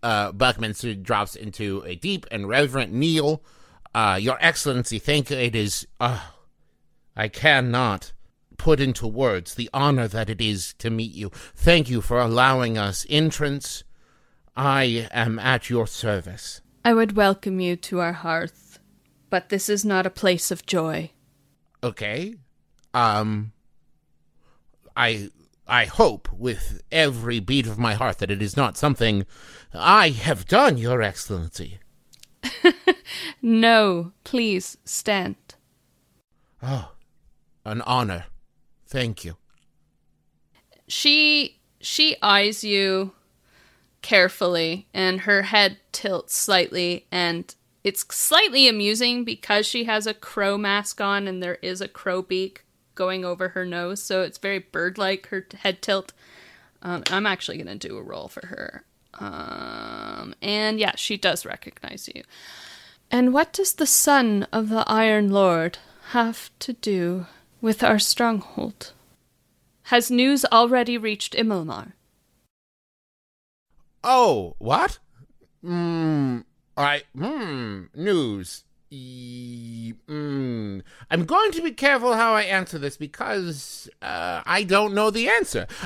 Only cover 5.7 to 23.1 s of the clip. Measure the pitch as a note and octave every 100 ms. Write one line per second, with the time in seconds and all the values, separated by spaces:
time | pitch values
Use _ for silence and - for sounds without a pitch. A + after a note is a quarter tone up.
5.7 | - - - A#2+ A2 - - _ _ _
6.7 | _ _ _ _ - G#2+ - D#3 C3+ B2+
7.7 | A#2+ A#2+ F#2+ - - - _ _ - -
8.7 | C#3+ C3+ - A2+ A2+ B2+ F#2+ F2 - A#2
9.7 | C3+ C#3+ C3 A2+ A2+ A2 G#2+ A2 G2 -
10.7 | - A#2 A2+ A2+ C#2+ G2+ - - - E3
11.7 | E3+ B2 A#2+ - B2 A#2 A#2 C3 C3 A#2
12.7 | A2 G2+ F#2+ - D3 D#3 - D3 C#3 -
13.7 | - - - _ _ _ _ _ B2+ C#3
14.7 | C#3 B2+ A#2 A2 A#2+ A2+ A2+ B2+ B2+ -
15.7 | A#2+ G#2+ - A2+ G2 F2 - - - _
16.7 | _ A#3+ A3+ A3 G3+ G3 G3 G3+ F#3 F3+
17.7 | F3 - F3+ E3+ F3 E3 E3 E3+ - _
18.7 | - _ _ _ _ _ F#3 - G3 -
19.7 | G3+ G#3 F#3+ F#3 - G3 F3 - F3 -
20.7 | F3 D#3+ D#3+ E3 _ _ _ _ _ _
21.7 | _ - - G#2 B2 G3 G#3+ _ _ _
22.7 | _ _ B2 A#2